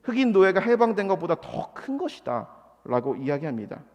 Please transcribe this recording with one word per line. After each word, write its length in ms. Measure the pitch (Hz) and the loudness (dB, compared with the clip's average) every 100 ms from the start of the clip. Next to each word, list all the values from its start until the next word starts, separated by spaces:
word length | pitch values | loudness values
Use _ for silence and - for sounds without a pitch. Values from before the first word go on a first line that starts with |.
흑인 280 | - 233 254 | -2 0 4
노예가 300 | 190 190 190 | 6 6 4
해방된 480 | 220 233 226 202 196 | 2 4 4 2 -2
것보다 260 | 185 170 165 | -2 -2 -4
더 380 | - - - | -4 -10 -10
큰 240 | - - 277 | -12 -8 -6
것이다라고 1200 | 349 - - 120 - - _ _ - 123 127 131 | -6 -8 -6 -6 -6 -18 _ _ -2 -2 -2 -4
이야기합니다. 640 | 135 143 156 117 101 - - | -4 -4 -4 -8 -8 -14 -18